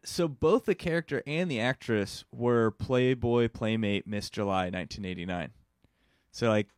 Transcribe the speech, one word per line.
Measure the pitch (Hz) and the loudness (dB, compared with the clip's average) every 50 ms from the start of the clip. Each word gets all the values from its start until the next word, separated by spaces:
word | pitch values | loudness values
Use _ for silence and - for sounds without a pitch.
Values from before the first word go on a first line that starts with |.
| - | -8
so | - - - 170 | -8 -2 -2 -2
both | 160 135 - - 156 202 247 - | -2 0 0 2 4 4 4 2
the | - 185 | 0 -2
character | - - 175 160 170 160 - 147 127 - | -2 -2 -2 -2 -2 -2 -4 -6 -6 -4
and | 139 151 160 185 180 | -4 -2 -2 -2 -2
the | 139 110 | 0 0
actress | 113 127 135 - - - 113 104 98 - - - - - | 0 0 -2 -2 -2 0 0 0 0 -2 -6 -14 -16 -14
were | - 117 120 123 120 117 113 110 | -6 -2 2 4 4 4 4 4
Playboy | - - - - 131 123 127 127 131 120 120 120 120 120 120 | 2 -2 -4 0 2 2 4 2 2 2 2 2 4 4 2
Playmate | 113 - - 117 107 113 113 110 101 101 98 - | 2 0 -2 -2 -2 0 0 2 2 0 0 -2
Miss | - 107 104 - - | -4 -6 -6 -6 -6
July | - 110 104 98 95 95 92 90 | -4 -4 -2 0 0 0 0 0
nineteen | 95 92 85 - - - 101 | -2 -6 -6 -8 -10 -10 -8
eighty-nine. | 92 90 87 87 92 90 87 78 60 - _ _ _ _ _ _ _ _ _ _ _ _ _ _ _ | -8 -8 -8 -6 -6 -6 -6 -6 -8 -12 _ _ _ _ _ _ _ _ _ _ _ _ _ _ _
So, | - - 120 117 | -8 -2 0 2
like, | 107 107 104 _ _ | 2 2 0 _ _